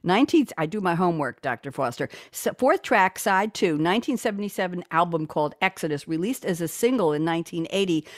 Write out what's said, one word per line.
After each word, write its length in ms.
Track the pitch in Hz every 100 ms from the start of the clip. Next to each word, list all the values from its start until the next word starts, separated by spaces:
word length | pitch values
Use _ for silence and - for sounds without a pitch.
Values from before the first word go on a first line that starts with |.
nineteen, 460 | 165 196 294 330 240 -
I 80 | 160
do 140 | 214
my 160 | 185 170
homework, 440 | 185 165 135 117
Doctor 300 | 135 120 139
Foster. 380 | 135 127 - 139 - -
So, 200 | - -
fourth 280 | - 254 381
track, 360 | - 220 185 -
side 340 | 208 190 214
two, 240 | - 190 151
nineteen 380 | 165 214 240 247
seventy-seven 640 | 233 202 208 - 185 180 -
album 360 | 160 175 165 156
called 260 | 165 151 -
Exodus, 460 | 190 - 165 143 -
released 360 | 160 196 262
as 160 | - 170
a 60 | 165
single 440 | - 233 254 170
in 120 | 151
nineteen 420 | 160 165 165 170 165
eighty. 340 | 196 196 160 -